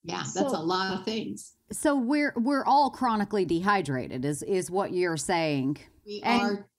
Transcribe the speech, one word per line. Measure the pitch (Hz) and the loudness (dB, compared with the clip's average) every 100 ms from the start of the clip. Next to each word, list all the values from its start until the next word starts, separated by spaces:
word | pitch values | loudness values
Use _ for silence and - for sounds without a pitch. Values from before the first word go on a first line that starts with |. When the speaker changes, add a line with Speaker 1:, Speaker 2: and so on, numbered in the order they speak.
Speaker 1:
yeah, | 165 180 147 | -6 -6 -4
that's | |
Speaker 2:
So | 143 277 | 0 0
Speaker 1:
a | 185 | 0
lot | 165 185 190 185 | 0 0 0 -4
of | |
things. | 214 220 - 208 - _ _ | -4 -4 -6 -10 -14 _ _
Speaker 3:
So | - 311 285 | -2 2 2
we're, | 233 294 294 - | 2 2 0 0
we're | 233 277 | 0 2
all | - 269 277 | 4 4 4
chronically | - 254 220 202 208 | 2 0 0 0 0
dehydrated | 175 165 196 202 143 131 80 127 | 0 2 2 2 0 -4 -4 -4
is, | 139 147 | -4 -4
is | - 190 170 | -2 -2 0
what | 185 190 | -2 0
you're | 180 180 160 | 0 0 0
saying. | - 175 160 143 131 147 - _ | 0 0 2 0 0 -4 -10 _
Speaker 1:
We | 208 208 | -14 -6
Speaker 3:
And | 214 233 | 0 2
Speaker 1:
are | 202 202 - | 2 -2 -8